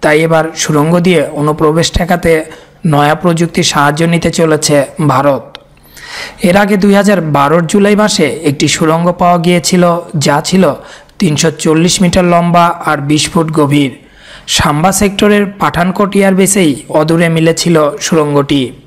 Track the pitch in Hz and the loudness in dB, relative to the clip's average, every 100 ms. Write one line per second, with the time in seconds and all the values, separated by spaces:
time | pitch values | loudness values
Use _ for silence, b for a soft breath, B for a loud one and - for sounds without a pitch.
0 | 156 151 165 160 160 160 - 151 151 175 | 2 0 2 0 -2 -4 -2 0 2 2
1 | 170 175 180 151 147 151 156 156 156 - | 2 0 0 -4 -4 0 0 0 -2 -2
2 | 175 180 165 160 156 B B B 170 143 | -2 -2 0 0 -2 B B B -2 0
3 | 147 156 180 165 165 - 170 151 143 151 | 0 0 0 0 -2 -2 -2 0 0 0
4 | 165 170 170 160 165 151 - 147 131 - | 0 0 -2 0 0 0 0 0 0 -2
5 | 151 131 143 135 - - _ _ B B | 0 2 0 -2 -6 -20 _ _ B B
6 | B B B B 180 185 202 202 202 196 | B B B B 0 2 2 2 2 2
7 | 202 196 165 143 139 165 165 202 202 208 | 2 0 0 0 2 0 0 0 2 2
8 | 214 - 151 - 156 143 156 - 160 160 | 0 0 -2 -2 -4 0 -2 0 0 0
9 | 175 - 175 175 170 180 - 185 175 170 | -2 0 0 2 2 0 0 0 2 0
10 | 170 151 143 143 - 185 175 131 B B | -4 -4 -2 -2 0 2 2 0 B B
11 | B _ 175 147 160 147 170 156 175 - | B _ -2 0 -2 -2 0 2 2 2
12 | 180 185 180 170 170 170 170 165 - 151 | 0 2 2 2 2 2 2 0 -4 -4
13 | 143 151 - 170 160 156 143 143 139 - | 0 -2 0 -2 -2 0 0 2 0 -4
14 | B B B B B - 165 147 175 190 | B B B B B -4 -2 0 0 0
15 | 208 196 208 208 202 202 156 160 175 180 | -2 0 2 2 0 -2 -4 -2 -2 0
16 | 202 196 196 185 185 208 170 127 - - | -2 2 2 2 0 2 0 -2 -2 -2
17 | 156 165 170 165 160 165 - 165 151 143 | 0 0 0 2 0 0 0 2 0 -2
18 | - 165 147 143 143 143 123 - | -2 0 0 0 0 -2 -2 -8